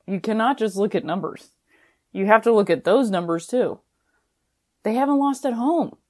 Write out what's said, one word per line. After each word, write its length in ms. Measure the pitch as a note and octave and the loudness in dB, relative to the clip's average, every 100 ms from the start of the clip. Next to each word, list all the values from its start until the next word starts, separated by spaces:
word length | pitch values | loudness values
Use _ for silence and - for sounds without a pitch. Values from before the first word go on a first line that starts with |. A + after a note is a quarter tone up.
| - | -8
You 140 | F#3+ | -6
cannot 380 | F#3+ A3+ C4 C4 | -4 -2 0 0
just 180 | A3 F#3+ | -4 -2
look 180 | G3+ | -2
at 100 | F3+ | -2
numbers. 460 | - F3 F2+ - - _ _ _ _ _ _ | -4 -6 -6 -12 -20 _ _ _ _ _ _
You 140 | F#3+ G3 | -6 4
have 160 | A3 | 4
to 100 | A3+ | 6
look 180 | A3+ G3 | 2 4
at 140 | D#3+ | 0
those 260 | - A3 A#3+ | 2 2 2
numbers, 360 | F#3 E3+ E3 - | -2 -2 -4 -2
too. 340 | B3+ F#3+ - _ _ _ _ _ _ _ _ _ _ | -2 -2 -4 _ _ _ _ _ _ _ _ _ _
They 120 | G#3+ | -4
haven't 240 | A3+ C#4 C#4 | -2 2 2
lost 260 | C#4 C4+ | 2 0
at 100 | C#4 | -2
home. 420 | A#3 B3+ E4 - - _ | -2 0 0 -2 -8 _